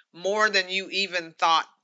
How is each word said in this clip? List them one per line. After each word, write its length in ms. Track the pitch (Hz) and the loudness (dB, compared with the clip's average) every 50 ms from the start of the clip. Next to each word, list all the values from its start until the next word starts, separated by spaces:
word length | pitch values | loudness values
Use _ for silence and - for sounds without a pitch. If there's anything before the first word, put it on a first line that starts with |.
| _ _ - | _ _ -16
more 360 | 165 175 190 208 214 214 214 | -6 -4 -2 2 2 2 2
than 200 | 202 196 185 180 | 2 0 0 0
you 200 | 190 190 190 165 | -4 -4 -4 -4
even 420 | 165 190 196 180 175 180 165 165 160 | -4 -4 -2 -2 -2 -6 -6 -6 -4
thought 300 | - 180 165 165 160 - - _ _ | 0 2 2 4 2 0 -4 _ _